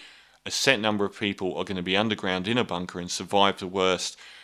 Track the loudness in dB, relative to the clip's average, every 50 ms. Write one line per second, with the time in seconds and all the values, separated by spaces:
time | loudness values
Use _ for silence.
0 | -14 -20 -20 -20 -20 _ _ _ -10 -6 -4 0 2 2 2 4 2 0 2 2
1 | 0 -2 -2 -4 -4 -4 -4 -2 -4 -4 -2 -2 -4 -4 -4 -4 -2 0 2 2
2 | 2 2 0 -2 -2 -2 -2 0 0 0 0 0 0 0 -2 -6 -6 -6 -8 -8
3 | -8 -6 -6 -6 -6 0 4 4 4 4 4 0 -6 -4 0 2 4 4 4 2
4 | 0 -6 -8 -10 -20 -20 -20 -20